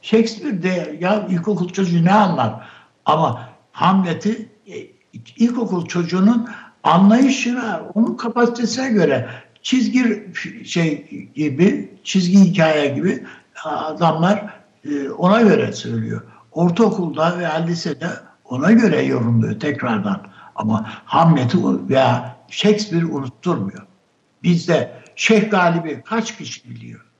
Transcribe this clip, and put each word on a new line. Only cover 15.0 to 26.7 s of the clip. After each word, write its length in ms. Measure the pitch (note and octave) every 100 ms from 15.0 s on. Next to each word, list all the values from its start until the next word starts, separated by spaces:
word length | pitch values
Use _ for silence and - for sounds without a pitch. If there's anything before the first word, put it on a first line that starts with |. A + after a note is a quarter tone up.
| C#3
ona 320 | - F3+ A3
göre 320 | A3 C#3+ A#2+
söylüyor. 480 | - B2 A#2 A2 A2+ - - _
Ortaokulda 880 | D#3 F3 E3+ A3+ - E3+ C#3 E3 F3+
veya 160 | E3+ D#3+
lisede 540 | E3+ E3+ E3+ D3 F3 - - _ _
ona 260 | B2+ D#3+
göre 300 | A3+ A3 C#3+
yorumluyor 580 | C3 B2+ A2+ A#2 A2 A2
tekrardan. 680 | D3 - B2+ A2 G2 G2 - - - -
Ama 340 | G#2+ A2 - - -
Hamlet'i 520 | C#3+ E3 C#3+ A#2+ F3+
u-, 320 | C3+ C3 -
veya 480 | C3 C3 A#2+ A#2+ - _
Shakespeare 560 | - G3+ G#3 - E3 E3+
unutturmuyor. 840 | D3 C3 - F3 C#3+ F#2+ - - _ _ _ _ _
Bizde 580 | - E3+ - B2+ - - - -
Şeyh 360 | - G#3+ G#3+
Galip'i 500 | G3+ F3 E3+ D#3+ C3 -
kaç 320 | A3+ - -
kişi 320 | C#3+ -
biliyor? 360 | A#2+